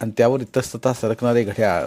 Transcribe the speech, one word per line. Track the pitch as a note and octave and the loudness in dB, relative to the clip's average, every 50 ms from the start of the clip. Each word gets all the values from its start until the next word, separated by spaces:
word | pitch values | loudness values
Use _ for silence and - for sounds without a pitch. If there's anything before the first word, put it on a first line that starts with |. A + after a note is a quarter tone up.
आणि | A#2 A2 G#2+ | -8 -6 2
त्यावर | - A#2 A#2+ C3 C3+ | 2 4 4 2 0
इतस्तता | A#2+ - - C3 B2 - - A#2 - B2+ | -4 -2 -2 -4 -4 -4 -8 -4 -2 -2
सरकणारे | B2 - - A2 A2+ - B2 A#2+ A#2+ A#2+ A2+ | -2 0 -2 -4 -2 -2 0 2 2 2 0
घड्याळ | G2+ - - A2 G2+ F2 E2+ C2+ | 0 0 0 0 2 2 0 -2